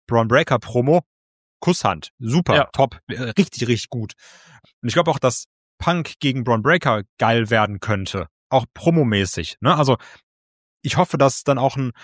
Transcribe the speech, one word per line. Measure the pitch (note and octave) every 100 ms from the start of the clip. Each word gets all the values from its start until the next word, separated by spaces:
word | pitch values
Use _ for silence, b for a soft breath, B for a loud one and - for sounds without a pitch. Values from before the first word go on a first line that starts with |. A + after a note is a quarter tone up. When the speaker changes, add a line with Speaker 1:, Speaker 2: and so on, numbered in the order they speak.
| -
Speaker 1:
Braun | A#2 A2+
Breaker-Promo, | C3 E3 A#2+ - B2 C3 E3+ - _ _ _ _ _
Kusshand, | F3+ F3+ G#2 E2 - -
super, | A2+ D#3 E3+ C#3+
Speaker 2:
Ja. | -
Speaker 1:
top, | - C3+ - -
äh, | - A#2+ D3
richtig, | - - A#2+
richtig | A2+ -
gut. | A#2 G#2+ b b b b b b _
Und | A#2+
ich |
glaub | E3 E3
auch, | C#3
dass | B2+ - - _ _ -
Punk | E3+ F3 - -
gegen | C#3 C3
Braun | A#2+ A2+
Breaker | B2 F3+ C3+ G#2+ G2+ -
geil | A2+ A#2 A2
werden | A2+ G#2 G2+
könnte, | - G2+ F#2+ F#2+ D#2+ _ _
auch | C3 A#2
promomäßig, | - E3+ E3 B2 G2+ F#2+ - D#2+ -
ne? | B2 D#3
Also | C3+ B2 B B _ _ _ _ _ _
ich | - -
hoffe, | F3+ C#3+
dass | C#3 -
dann | - C3
auch | C3+ C3+
ein, | B2+ B